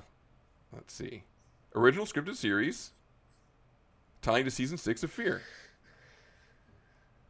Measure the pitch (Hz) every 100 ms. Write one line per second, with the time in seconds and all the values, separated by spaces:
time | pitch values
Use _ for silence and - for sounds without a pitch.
0 | - _ - - _ _ - 117 - -
1 | - 107 - _ _ _ - - 123 165
2 | 214 147 165 - 110 101 139 - - -
3 | _ _ _ _ _ _ _ _ _ _
4 | _ - - 117 131 - 131 170 - 123
5 | 156 - 226 95 - - - - - -
6 | - - - - - - _ - _ -
7 | _ -